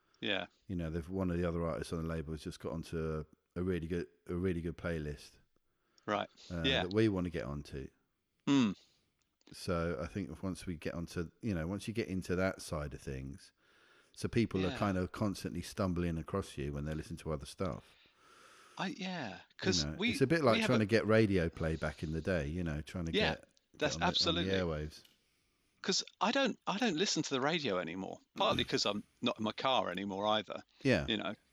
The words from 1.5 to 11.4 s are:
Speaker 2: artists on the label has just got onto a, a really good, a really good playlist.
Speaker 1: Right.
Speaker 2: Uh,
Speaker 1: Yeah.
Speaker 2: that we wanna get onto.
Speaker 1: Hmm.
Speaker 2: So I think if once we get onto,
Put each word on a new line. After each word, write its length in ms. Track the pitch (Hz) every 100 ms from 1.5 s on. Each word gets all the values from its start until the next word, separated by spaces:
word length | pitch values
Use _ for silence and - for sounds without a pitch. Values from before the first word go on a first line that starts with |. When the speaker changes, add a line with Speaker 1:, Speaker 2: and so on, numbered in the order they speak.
| 85
Speaker 2:
artists 280 | 85 69 -
on 100 | 85
the 60 | 80
label 240 | 82 76
has 100 | 80
just 180 | 90 -
got 120 | -
onto 520 | 78 82 82 80 78 76 _ _ -
a, 40 |
a 20 |
really 240 | 90 90 80
good, 200 | 87 - _ -
a 40 |
really 280 | 87 95 85
good 160 | 85 78
playlist. 540 | 90 82 73 73 - - _ _ _ _ _ _ -
Speaker 1:
Right. 220 | 104 101 - -
Speaker 2:
Uh, 120 | 87
Speaker 1:
Yeah. 180 | 82 131
Speaker 2:
that 100 | 87
we 160 | 104 110
wanna 180 | 95 87
get 140 | 82
onto. 440 | 58 73 73 69 67 _ _ _ _ _ -
Speaker 1:
Hmm. 260 | 139 113 92 _ _ _ _ _ _ -
Speaker 2:
So 460 | - - 85 82 71
I 40 | 76
think 240 | 107 87
if 120 | 82
once 240 | 98 85 -
we 100 | 82
get 180 | -
onto, 340 | 82 85 - 80 -